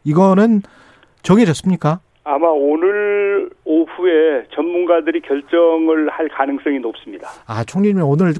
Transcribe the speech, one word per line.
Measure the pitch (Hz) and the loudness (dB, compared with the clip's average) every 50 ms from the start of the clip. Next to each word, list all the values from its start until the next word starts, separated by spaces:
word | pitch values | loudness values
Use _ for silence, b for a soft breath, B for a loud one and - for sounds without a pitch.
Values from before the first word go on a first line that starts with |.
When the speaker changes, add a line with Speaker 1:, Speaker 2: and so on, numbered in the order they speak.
| - | -4
Speaker 1:
이거는 | 143 151 170 190 196 190 190 214 233 226 208 196 b b b b b b b b b b b | -2 2 2 4 4 4 4 4 4 2 0 0 b b b b b b b b b b b
정해졌습니까? | - - 180 214 240 180 147 - - 190 185 165 - 151 160 185 _ _ _ _ - 151 | 0 2 4 4 4 2 0 -2 -2 -2 -2 0 0 -2 -2 -4 _ _ _ _ -6 -4
Speaker 2:
아마 | 143 143 165 170 | -2 0 2 2
오늘 | 160 147 139 143 151 160 170 190 202 208 208 208 202 202 202 202 202 196 - - - _ - | 2 2 2 0 0 0 0 0 0 0 -2 -2 -2 -2 -2 0 -2 -2 -4 -6 -12 _ -6
오후에 | - 156 160 165 156 - - 180 185 170 156 160 160 147 127 110 - | -2 0 0 0 -2 -4 -2 0 2 2 4 2 2 0 -2 -4 -6
전문가들이 | - 139 151 170 175 175 180 165 170 170 156 160 160 170 | -8 -6 -6 -4 -2 -2 0 2 2 0 0 -2 -4 -4
결정을 | 160 - 143 143 143 - - 170 170 165 165 165 160 160 160 156 156 147 | -4 -4 -6 -6 -4 -2 0 2 2 2 2 2 0 0 0 0 0 -2
할 | - - 160 147 | -4 -6 -6 -6
가능성이 | - - 139 139 139 135 - 151 143 135 | -4 -4 -4 -4 -4 -4 -4 -4 -4 -4
높습니다. | 123 113 107 - - - 101 90 - - - - - | -6 -8 -10 -10 -16 -18 -18 -18 -18 -20 -20 -20 -14
Speaker 1:
아, | - 113 107 117 | -10 -6 -6 -6
총리님 | - - 180 202 214 202 190 170 | -6 -2 0 0 0 2 2 0
오늘 | 139 139 151 185 175 156 - | 0 2 2 2 0 0 -2